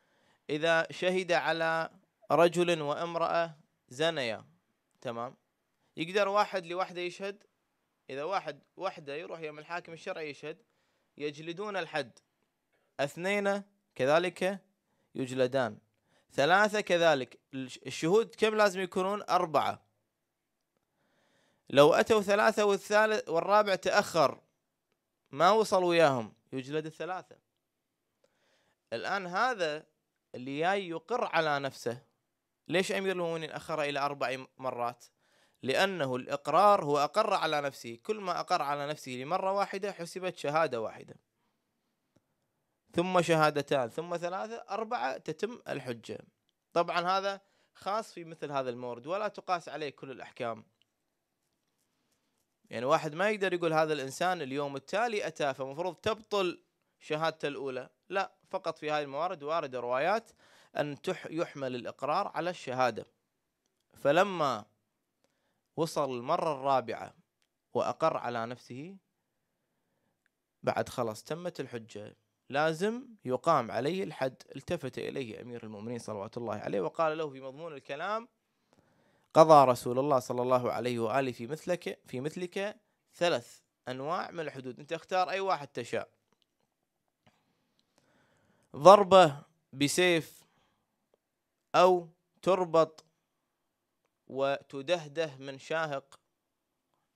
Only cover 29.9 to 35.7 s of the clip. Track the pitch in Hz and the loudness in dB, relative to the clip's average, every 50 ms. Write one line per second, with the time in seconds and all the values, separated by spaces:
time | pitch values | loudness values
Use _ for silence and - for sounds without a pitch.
29.9 | _ _ _ _ _ _ _ _ - 120 123 135 139 147 160 175 196 202 196 170 | _ _ _ _ _ _ _ _ -14 -12 -10 -8 -4 -2 0 0 0 -2 -2 -6
30.9 | 160 165 - - 226 247 214 202 - 165 160 156 147 143 139 135 - - - 120 | -8 -10 -6 -6 -4 -4 -2 -2 0 0 0 0 0 -2 -2 -6 -8 -6 -6 -6
31.9 | 117 131 - _ _ _ _ _ _ _ _ _ _ _ _ - 143 180 190 - | -6 -8 -12 _ _ _ _ _ _ _ _ _ _ _ _ -4 -2 -2 0 0
32.9 | 196 196 190 190 185 180 175 170 165 165 160 156 - 147 - - 160 156 147 143 | -2 -4 -2 -2 -2 -2 -2 -4 -4 -6 -6 -8 -10 -10 -8 -6 -4 -2 -2 -2
33.9 | 143 139 139 143 147 139 139 123 131 131 131 - _ - 131 127 123 120 120 120 | -2 -2 -2 -2 -2 -2 -4 -4 -4 -4 -8 -12 _ -10 -8 -6 -4 -4 -4 -4
34.9 | 120 - - - _ _ _ _ _ _ _ _ _ _ - 123 | -6 -8 -18 -20 _ _ _ _ _ _ _ _ _ _ -4 0